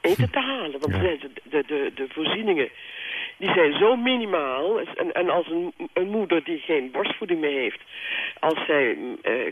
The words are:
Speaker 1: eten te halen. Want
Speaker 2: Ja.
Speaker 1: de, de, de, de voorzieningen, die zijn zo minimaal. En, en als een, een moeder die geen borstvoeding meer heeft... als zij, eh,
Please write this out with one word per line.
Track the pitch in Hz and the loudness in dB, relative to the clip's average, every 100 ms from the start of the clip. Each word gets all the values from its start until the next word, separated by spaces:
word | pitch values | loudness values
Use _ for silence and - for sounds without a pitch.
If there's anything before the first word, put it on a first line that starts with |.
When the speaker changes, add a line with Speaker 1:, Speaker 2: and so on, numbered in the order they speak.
Speaker 1:
eten | 165 190 - | 2 4 2
te | 277 | 2
halen. | 262 269 165 139 | -2 -4 -6 -4
Want | 147 | -2
Speaker 2:
Ja. | 92 | 2
Speaker 1:
de, | 185 151 135 - | 2 0 -6 -16
de, | - 151 139 | -2 -2 0
de, | 147 135 | -2 -2
de | - 135 | -4 -8
voorzieningen, | - 156 190 220 165 123 - - - - - - - | -4 -2 -2 2 2 0 -4 -16 -12 -10 -8 -10 -4
die | 190 | 0
zijn | 185 156 | 4 4
zo | 147 208 247 | 6 4 6
minimaal. | 240 254 214 180 139 131 165 220 | 2 2 2 0 0 0 0 0
En, | 170 - 175 | -2 -4 -2
en | 175 180 | 0 2
als | 175 165 | 2 0
een, | 170 175 - 170 | -2 -4 -6 -6
een | - 190 | -2 0
moeder | 214 190 170 | 0 2 2
die | 147 160 | 2 -6
geen | - 156 131 | 0 0 0
borstvoeding | 127 202 - 202 170 | -4 -2 -4 -2 0
meer | 151 139 | 0 0
heeft... | 117 - - - - - - - | -2 -4 -16 -12 -6 -4 -6 -2
als | 151 156 - | 0 0 2
zij, | 151 127 85 123 107 | 4 4 0 -4 -6
eh, | - 117 104 | -2 -2 -2